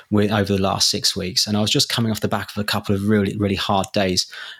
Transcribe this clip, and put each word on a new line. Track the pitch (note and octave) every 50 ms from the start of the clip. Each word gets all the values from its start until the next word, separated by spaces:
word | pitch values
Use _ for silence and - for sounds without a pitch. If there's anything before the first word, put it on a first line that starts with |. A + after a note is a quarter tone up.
| - -
with, | G#2+ G#2 G#2 G2+
over | A2 G#2 G2 G2
the | G2+ F#2+
last | G2 F#2+ G2 G2 - -
six | - G2+ - - -
weeks. | F#2+ F#2 F#2 F#2 - -
And | G#2 G#2
I | G#2
was | G#2+ G#2
just | - C#3+ - -
coming | - B2 A#2 A2
off | G#2+ -
the | - G2
back | A2+ G2+ G2 -
of | - G#2
a | G#2
couple | - - G2+ - - G2+
of | F#2+ G2+ G#2
really, | A2 G#2 G2 G2+ -
really | G#2 G#2 G2 G2
hard | F#2 - - G#2 G2 F#2 -
days. | - G#2 G2 F#2 F#2 F#2 - - - - - - -